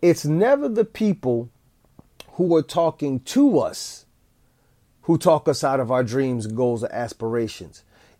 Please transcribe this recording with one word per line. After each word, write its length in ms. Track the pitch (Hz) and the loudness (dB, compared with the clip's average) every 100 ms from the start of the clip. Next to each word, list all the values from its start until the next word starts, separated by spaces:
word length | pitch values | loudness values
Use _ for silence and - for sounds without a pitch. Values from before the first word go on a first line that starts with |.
It's 240 | 175 165 | 4 2
never 420 | 147 156 220 277 285 | 0 2 2 2 0
the 200 | 220 214 | -2 -2
people 640 | - 214 190 127 120 120 _ _ _ _ _ - _ - | 0 -2 0 -2 -2 -4 _ _ _ _ _ -20 _ -20
who 240 | - 175 165 | -4 2 2
are 60 | |
talking 580 | 151 - 165 156 143 131 | 2 0 0 0 -4 -4
to 380 | - - 285 180 | -2 2 4 4
us 480 | 95 - - - _ _ _ _ _ _ _ _ _ _ | 0 -6 -14 -16 _ _ _ _ _ _ _ _ _ _
who 160 | - 165 | 0 2
talk 280 | 180 156 - | 4 2 2
us 160 | 139 | 0
out 160 | 143 135 | 0 0
of 140 | 120 | 0
our 100 | 127 | 0
dreams, 440 | 123 123 135 123 107 | 0 -2 -2 -2 -6
goals, 360 | 110 123 117 | -2 -2 -2
or 80 | 110 | -4
aspirations. 960 | - 120 - 113 117 113 - - - _ _ _ _ | -6 -8 -8 -4 -2 -4 -6 -18 -20 _ _ _ _